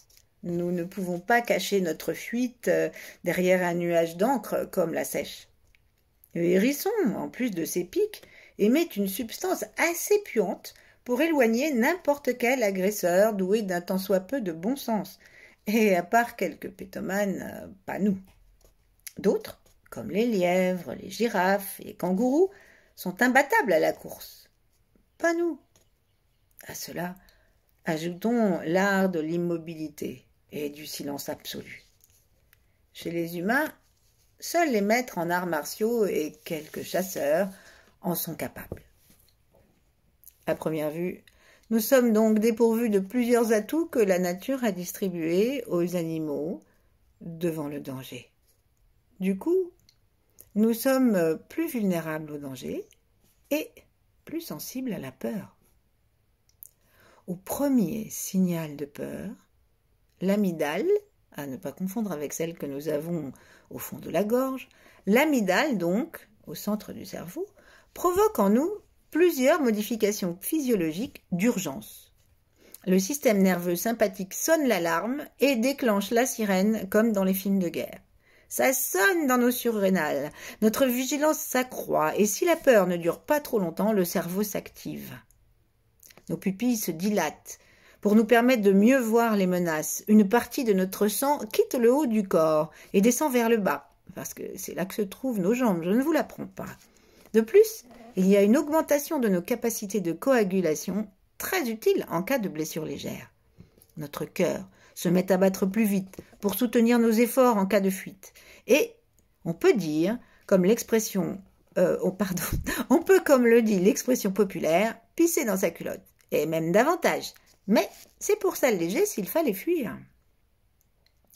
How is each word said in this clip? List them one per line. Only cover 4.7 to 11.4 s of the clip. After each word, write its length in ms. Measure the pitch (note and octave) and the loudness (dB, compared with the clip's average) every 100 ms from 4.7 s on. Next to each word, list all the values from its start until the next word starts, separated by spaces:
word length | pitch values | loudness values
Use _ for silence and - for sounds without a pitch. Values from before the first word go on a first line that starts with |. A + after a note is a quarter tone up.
comme 240 | - E3 | -2 -2
la 100 | C#3 | -2
sèche. 440 | D3 C#3+ D3 - - _ _ _ _ _ _ _ _ | -6 -6 -8 -12 -20 _ _ _ _ _ _ _ _
Le 100 | E3+ | -2
hérisson, 460 | E3+ F#3 A#3+ C#4+ F#4+ A4+ C#4 C#3+ | 2 4 2 0 -2 0 0 -2
en 120 | D3 | -6
plus 220 | - B3 | -6 -4
de 160 | F3 D3+ | -4 -4
ses 180 | F3+ | -4
pics, 380 | F3+ F4 G#4 - - - - - | -4 -2 -4 -4 -20 -20 -14 0
émet 260 | G#3 C#4+ | 2 2
une 240 | E4 G3+ G3 | 0 -2 -4
substance 580 | F#3+ A3+ - F#4 F4 - - | -4 -8 -6 -4 -4 -6 -2
assez 420 | D#4 E4+ - G#4 | -2 -2 0 0
puante 520 | G4+ A3+ F#3 - - - - _ | 0 -2 -2 -4 -12 -20 -20 _
pour 160 | - B3 | -4 0
éloigner 540 | E4 D4 | 2 4